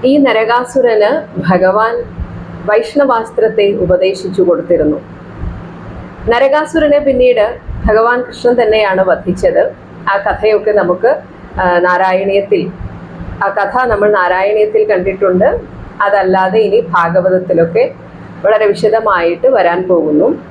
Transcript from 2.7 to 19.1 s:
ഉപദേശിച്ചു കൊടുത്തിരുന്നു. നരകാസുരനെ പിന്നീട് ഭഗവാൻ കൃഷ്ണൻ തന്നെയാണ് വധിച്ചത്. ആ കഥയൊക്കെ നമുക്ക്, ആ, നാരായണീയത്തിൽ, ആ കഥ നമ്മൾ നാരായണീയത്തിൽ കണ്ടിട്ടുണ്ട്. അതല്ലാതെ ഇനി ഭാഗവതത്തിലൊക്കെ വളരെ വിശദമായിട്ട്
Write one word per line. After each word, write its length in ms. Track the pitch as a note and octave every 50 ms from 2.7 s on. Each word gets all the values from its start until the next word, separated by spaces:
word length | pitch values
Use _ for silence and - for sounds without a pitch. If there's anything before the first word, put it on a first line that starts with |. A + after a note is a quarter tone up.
| - A3+ A#3 - - C#4+ C#4+ C4 A#3+ A3+ A3+ A3 - - G#3+ A3 G#3+ G#3+ G3+ G3+
ഉപദേശിച്ചു 720 | G3+ - F3+ - F#3 F3+ F#3 F#3+ F#3+ - - F#3 - -
കൊടുത്തിരുന്നു. 580 | F3+ - E3 - - - F3 D#3 D3+ D3+ D3+ - - - - - - - - - - - - - - - - - - - - - - - - - - -
നരകാസുരനെ 720 | A#3 A#3+ C4+ C4+ C#4 D4+ D#4 D4+ - E4 D4+ D4 D4 D4
പിന്നീട് 600 | D4 C#4 C4 B3 B3+ B3 A#3+ A3+ G#3 A3 A#3+ - - - - - -
ഭഗവാൻ 360 | - G#3+ A3 A3+ A#3 A#3+ B3
കൃഷ്ണൻ 400 | B3 - - - - A#3+ B3 A#3+
തന്നെയാണ് 420 | A#3 A3 G#3+ A3 G#3+ G3 F#3+ F#3+ F#3+
വധിച്ചത്. 680 | F#3+ - F#3 - F#3 F3+ - - F3+ E3 - - D5 - - - - - - - -
ആ 80 | G3 G3+
കഥയൊക്കെ 540 | G3+ G#3 F#3+ - G#3+ G#3+ G#3+ G#3 G#3 G#3+
നമുക്ക്, 400 | G#3 G#3 F#3 F3 F3+ F#3 - A#3+ D4+ - - - - - - - - -
ആ, 180 | F#3 F3+ F3 F3
നാരായണീയത്തിൽ, 920 | F3 F3+ F3+ F3+ F#3+ F#3 F#3 F#3 G3 G3 G3 G3+ G3 - G#3 F3 E3+ F3 F3+ - - - - - - - - - - - - - G3
ആ 40 | G3
കഥ 380 | G3+ G#3 G3 G3 G3+ B3 B3+ B3
നമ്മൾ 240 | A3 G3+ G3+ G#3
നാരായണീയത്തിൽ 720 | G#3 G3 F3+ F3 F3+ F#3 F#3+ G3+ G#3+ G#3+ G#3+ G#3 - A3 G#3+
കണ്ടിട്ടുണ്ട്. 760 | G#3+ G#3 F#3 F3+ G3 F#3 F#3 G3+ F#3+ F#3 F#3 G3+ C4+ - - - - - - - - - -
അതല്ലാതെ 580 | G3+ G3+ G3+ G3+ F#3+ F#3+ F#3 F#3 F#3 F#3+ F#3+ A3
ഇനി 200 | A3 G3 G3 A#3
ഭാഗവതത്തിലൊക്കെ 1120 | - E3+ E3+ F3+ E3+ E3+ E3+ F#3 F3 F#3 F#3 F3+ F3+ F3 F3 E3 E3+ E3 E3+ G#3+ B3+ - - - - - - - - - - - -
വളരെ 220 | G3 A3 G#3 G#3+ G#3
വിശദമായിട്ട് 800 | G3 - - G#3+ G#3+ A3+ A3 G#3